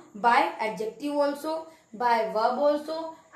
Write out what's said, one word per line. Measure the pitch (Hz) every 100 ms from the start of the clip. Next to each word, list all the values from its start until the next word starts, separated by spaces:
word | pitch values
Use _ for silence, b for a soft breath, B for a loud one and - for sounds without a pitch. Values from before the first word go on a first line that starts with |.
| -
by | 202 233 247 320 -
adjective | 220 180 220 220 294
also, | 294 285 285 311 320 320 B B
by | 208 240 226 185
verb | 214 240 240
also, | 294 294 - 320 320 B B